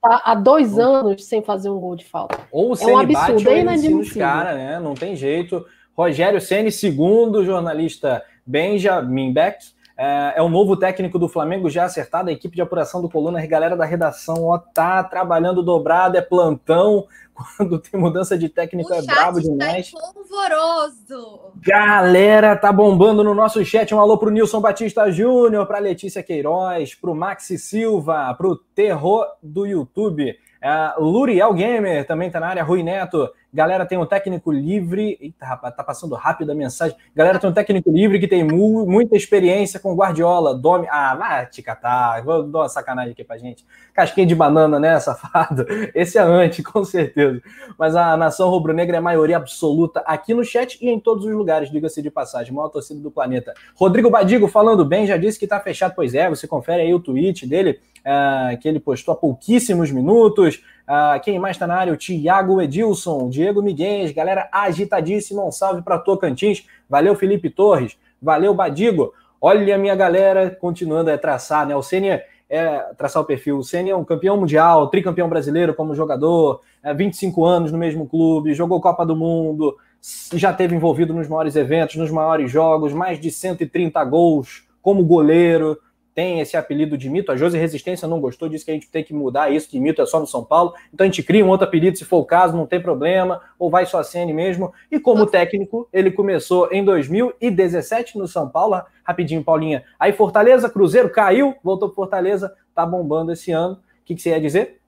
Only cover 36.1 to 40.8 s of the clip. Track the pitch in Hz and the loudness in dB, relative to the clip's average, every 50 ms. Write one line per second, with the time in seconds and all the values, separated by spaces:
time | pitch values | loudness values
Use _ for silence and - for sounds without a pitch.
36.1 | 131 110 - 147 160 - 160 151 143 151 143 123 - - 170 160 - _ _ _ | -10 -4 -4 -4 -4 -2 -4 -6 -6 -6 -6 -8 -6 -4 -6 -6 -6 _ _ _
37.1 | _ 151 156 175 190 175 - 190 165 214 202 - 202 190 165 - 156 170 202 220 | _ 2 4 4 4 2 0 0 0 0 0 2 0 0 2 2 2 4 4 4
38.1 | 196 202 175 185 190 180 165 156 156 175 202 220 220 220 220 180 185 214 240 226 | 4 2 2 2 2 2 2 2 2 2 4 2 2 2 0 2 2 2 4 4
39.1 | 226 202 202 - 214 202 185 175 185 202 202 190 - 185 - 196 180 170 196 190 | 2 0 2 2 2 2 4 4 2 2 -2 -4 -6 -6 -6 -4 0 0 0 0
40.1 | 170 151 170 170 180 175 165 143 131 127 123 156 175 180 | 0 0 2 2 2 2 2 0 -2 0 2 2 2 2